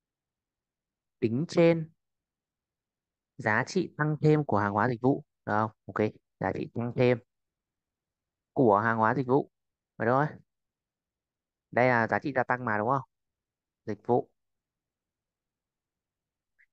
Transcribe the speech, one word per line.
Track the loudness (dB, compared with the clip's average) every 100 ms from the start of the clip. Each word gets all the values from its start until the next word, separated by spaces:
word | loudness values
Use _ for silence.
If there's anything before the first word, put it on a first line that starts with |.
| _ _ _ _ _ _ _ _ _ _ _ _
tính | -4 -2 -2
trên | 2 2 2 -4 _ _ _ _ _ _ _ _ _ _ _ _ _ _ -6
giá | -2 -2 -2
trị | -4 -4 -4
tăng | -4 0
thêm | 2 2 2
của | -2
hàng | 0
hóa | 0 0
dịch | 0
vụ, | 0 0 -6 _ -4
được |
không? | -2 -2 -6 -8
Ok, | -2 -2 -4 _ _
giá | -6
trị | -6 -8
tăng | -8 -6 0
thêm | 2 0 -4 _ _ _ _ _ _ _ _ _ _ _ _
của | 2 4 4
hàng | 2 0
hóa | 0 0
dịch | 0
vụ. | 0 -2 _ _ _ _ -4
Vậy | 0
thôi. | 2 0 -6 _ _ _ _ _ _ _ _ _ _ _ _ _
Đây | 0 2
là | 2 0
giá | -2
trị | -2 -4
gia |
tăng | -2 -2 -2
mà | -2
đúng | 0
không? | -2 -4 _ _ _ _ _ _ _ -12
Dịch | -8 -2
vụ. | -2 -2 _ _ _ _ _ _ _ _ _ _ _ _ _ _ _ _ _ _ _ _ _ _ _ _